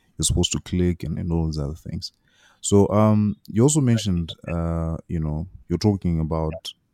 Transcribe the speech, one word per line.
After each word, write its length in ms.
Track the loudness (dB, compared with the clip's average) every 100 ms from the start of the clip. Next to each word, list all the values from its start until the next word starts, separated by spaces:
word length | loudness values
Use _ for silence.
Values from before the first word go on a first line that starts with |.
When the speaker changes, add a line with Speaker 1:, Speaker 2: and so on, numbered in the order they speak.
| _ -6
Speaker 1:
you're 80 |
supposed 260 | -2 0 0
to 100 | -2
click 440 | -4 0 0 0
and, 120 | -4 -6
and 160 | -2
all 120 | -2
those 140 | -2 -4
other 160 | -6
things. 360 | -8 -10 -10 -10 -16 _ _ _ _
So, 280 | 2 4 4
um, 460 | 4 4 4 2 -2 -4
you 160 | 2
also 180 | 4 4
mentioned, 540 | 2 2 2 -2 -2 -8 -6
uh, 480 | -4 -2 -2 -4 -6 -6
you 140 | -4
know, 260 | -2 -4 -6 -12 -6
you're 100 | 0
talking 400 | 0 0 0 0
about 320 | 0 -2 -4
Speaker 2:
Yeah. 180 | -6 -12 -18 _